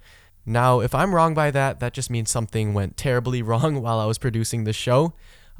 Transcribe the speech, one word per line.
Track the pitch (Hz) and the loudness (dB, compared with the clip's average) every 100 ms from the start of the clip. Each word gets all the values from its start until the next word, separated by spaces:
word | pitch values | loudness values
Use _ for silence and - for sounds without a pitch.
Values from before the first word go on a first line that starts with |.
| - - _ _ | -20 -20 _ _
Now, | - 117 127 127 | -4 2 4 4
if | 120 | 2
I'm | 135 190 | 0 2
wrong | 175 165 | 4 2
by | 156 151 | 2 0
that, | 139 135 - | 2 0 -2
that | 120 | -6
just | - 131 | -6 -4
means | 120 110 | -4 -2
something | 120 110 113 107 | -4 -2 -2 0
went | 101 98 - | 0 -2 -4
terribly | 143 123 120 123 | -2 0 0 -2
<laughs> | |
wrong | 113 113 156 139 | 0 0 0 0
while | 117 113 | -2 0
I | 107 | 0
was | 113 | -2
producing | 131 113 113 120 | -2 -2 -2 -2
this | 107 | -2
show. | 107 - 127 165 - - - - | -2 2 2 2 -2 -18 -20 -20